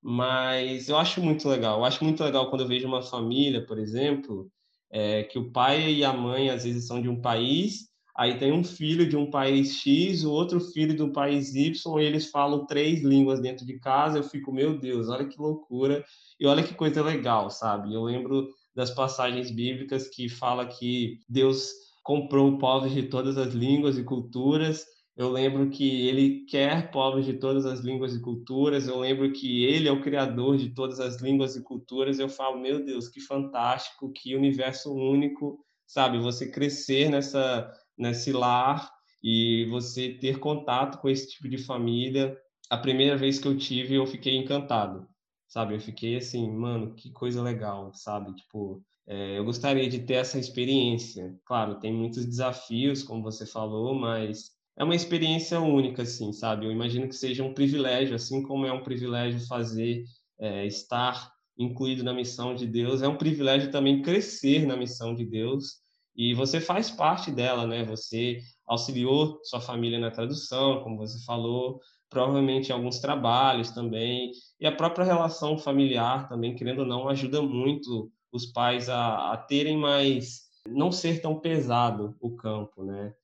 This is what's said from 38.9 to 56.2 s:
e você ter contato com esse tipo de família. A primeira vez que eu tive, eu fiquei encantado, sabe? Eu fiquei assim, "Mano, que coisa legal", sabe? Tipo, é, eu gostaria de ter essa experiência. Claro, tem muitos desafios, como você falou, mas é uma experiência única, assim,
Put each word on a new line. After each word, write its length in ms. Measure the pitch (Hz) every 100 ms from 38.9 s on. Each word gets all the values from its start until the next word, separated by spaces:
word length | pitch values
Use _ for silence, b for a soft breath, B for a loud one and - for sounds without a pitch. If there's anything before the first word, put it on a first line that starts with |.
| _ b b
e 420 | 113 113 113 113 117
você 400 | 120 120 127 127
ter 300 | 123 135 135
contato 600 | 147 147 139 123 135 -
com 100 | 139
esse 200 | 135 -
tipo 180 | - 139
de 100 | 135
família. 800 | 131 127 117 117 127 131 135 - _ _ -
A 80 | 120
primeira 380 | 131 131 139 139
vez 200 | 135 135
que 100 | 143
eu 100 | 139
tive, 380 | 135 127 127 135
eu 120 | 135
fiquei 280 | 131 135 131
encantado, 720 | 131 143 139 117 101 95 95 _ _ _ _
sabe? 280 | 117 110 107
Eu 40 |
fiquei 360 | 107 110 117 123
assim, 320 | 123 123 113
"Mano, 460 | 110 120 117 110 -
que 160 | -
coisa 320 | - 123 120
legal", 500 | 120 113 107 101 98
sabe? 400 | - - 104 101 95
Tipo, 460 | _ 110 101 95 _ _ -
é, 300 | 101 98 98
eu 80 | 107
gostaria 420 | 120 139 135 127
de 100 | 123
ter 160 | 120 127
essa 240 | 127 139
experiência. 960 | 123 - 123 135 120 117 - 98 92 92 _
Claro, 340 | 123 107 104
tem 140 | 110
muitos 320 | 113 113 120 120
desafios, 760 | 120 127 123 - 117 139 139
como 180 | 139 113
você 240 | 110 107 107
falou, 480 | 113 110 110 120
mas 580 | 135 117 113 110 107 - _ _ -
é 60 |
uma 120 | 151 170
experiência 640 | 170 170 160 165 160 170
única, 440 | 160 143 127 123
assim, 280 | 120 -